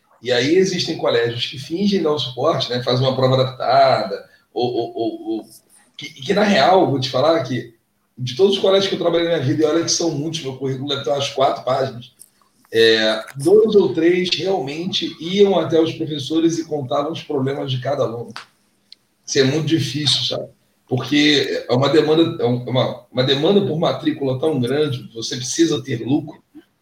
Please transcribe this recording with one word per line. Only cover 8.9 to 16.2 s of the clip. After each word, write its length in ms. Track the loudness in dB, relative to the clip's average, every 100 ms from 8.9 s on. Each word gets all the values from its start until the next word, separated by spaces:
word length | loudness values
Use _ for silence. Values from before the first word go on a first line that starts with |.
eu 60 | -2
trabalhei 280 | 0 0 0
na 60 |
minha 120 | 0 0
vida, 160 | 0
e 40 | 2
olha 180 | 0
que 60 | 0
são 200 | -2 -2
muitos, 320 | -2 -6 -6
meu 140 | -8 -6
currículo 320 | -6 -6 -6
deve 160 | -4
ter 60 | -2
umas 180 | -2 -4
quatro 340 | 0 0 0
páginas, 500 | -2 -2 -2 -6 -16 _ -20 _ _ _ _
é, 500 | 4 4 4 2 -2 -6 -4
dois 380 | 4 6 6
ou 180 | 4 2
três 380 | 2 2 2 0
realmente 800 | -2 -2 -2 -4 -6 -6 -4 -6 -8
iam 380 | -4 4 4 4
até 200 | 2 2
os 140 | 2
professores 680 | -2 -6 -6